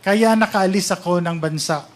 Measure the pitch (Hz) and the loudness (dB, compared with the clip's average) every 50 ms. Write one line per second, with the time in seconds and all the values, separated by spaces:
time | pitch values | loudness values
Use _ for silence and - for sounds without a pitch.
0 | - 196 202 214 226 226 226 220 220 208 - 208 190 185 190 202 190 - 190 175 | 0 2 2 4 4 4 4 2 2 0 2 0 0 2 0 0 -2 -2 -4 -4
1 | - 175 175 175 170 170 170 165 156 156 156 156 - - 165 147 139 - - | -2 -2 -2 0 -2 -4 -6 -4 -4 -4 -4 -6 -4 -4 -4 -6 -6 -12 -20